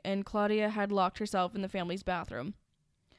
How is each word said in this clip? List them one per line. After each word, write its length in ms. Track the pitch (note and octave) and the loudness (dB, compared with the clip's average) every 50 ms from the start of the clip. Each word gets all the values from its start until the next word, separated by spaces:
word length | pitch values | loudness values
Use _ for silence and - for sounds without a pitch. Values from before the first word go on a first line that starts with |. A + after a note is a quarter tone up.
| - | -2
and 220 | - G3 G3 G3 | -2 -2 -2 -2
Claudia 420 | - - G#3 G#3 G#3 G#3+ G#3+ G#3+ G#3 | -2 0 2 2 4 4 4 2 2
had 240 | G#3+ G#3+ G3+ G3 | 2 0 0 2
locked 280 | G3+ G3+ F#3 F#3 - - | 2 4 2 2 2 -2
herself 360 | G#3+ G#3 - G3 F3+ F3 - | -4 -2 0 2 0 0 0
in 60 | G3+ | -2
the 80 | G3 F#3+ | -4 -4
family's 340 | - F#3+ F3 E3+ E3+ F#3+ G3 | -2 -2 -2 -2 -4 -4 -2
bathroom. 500 | - F3+ F3 E3+ - G2 A2+ B2+ E3+ G#3 - _ _ _ _ _ _ _ _ _ _ _ | -2 -2 -2 -4 -6 -6 -6 -6 -6 -8 -10 _ _ _ _ _ _ _ _ _ _ _